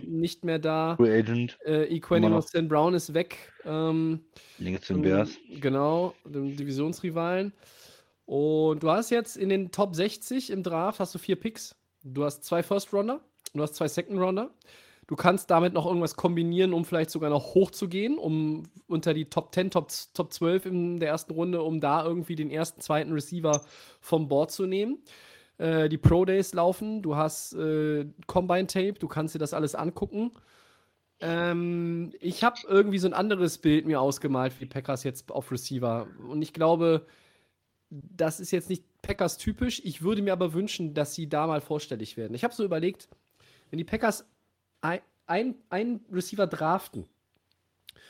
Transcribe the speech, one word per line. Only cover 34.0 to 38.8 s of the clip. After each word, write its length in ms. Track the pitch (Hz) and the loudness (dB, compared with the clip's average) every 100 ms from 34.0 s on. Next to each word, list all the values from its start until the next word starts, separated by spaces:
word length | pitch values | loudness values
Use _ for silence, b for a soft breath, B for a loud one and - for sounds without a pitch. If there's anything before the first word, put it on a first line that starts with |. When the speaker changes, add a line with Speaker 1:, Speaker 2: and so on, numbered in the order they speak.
Speaker 1:
ausgemalt 520 | 139 135 139 131 131 | 2 0 0 0 0
für 80 | 127 | -2
die 60 | 131 | -8
Packers 360 | 135 127 131 | -8 -4 -4
jetzt 300 | 135 127 - | -4 -8 -8
auf 180 | - - | -8 -4
Receiver. 560 | 123 - 131 120 113 104 - - | -6 -4 -2 -2 -2 -4 -12 -6
Und 140 | 151 | -4
ich 100 | 156 | -4
glaube, 540 | 160 160 165 165 160 - b b b b _ _ _ - | 2 4 6 4 4 0 b b b b _ _ _ -20
das 480 | 147 - 180 160 160 | -18 -12 -2 -2 -2
ist 100 | 180 | -4
jetzt 180 | 180 170 | -4 -2
nicht 160 | 185 | -8